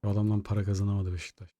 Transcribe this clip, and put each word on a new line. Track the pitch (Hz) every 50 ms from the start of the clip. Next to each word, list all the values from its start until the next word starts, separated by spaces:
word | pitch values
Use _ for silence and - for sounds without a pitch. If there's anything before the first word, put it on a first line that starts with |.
| -
Şu | 104
adamdan | 101 104 104 107 107 104 101
para | - 104 104 101
kazanamadı | 101 101 95 101 101 101 98 95 92 90
Beşiktaş. | 85 - - - _ 92 87 _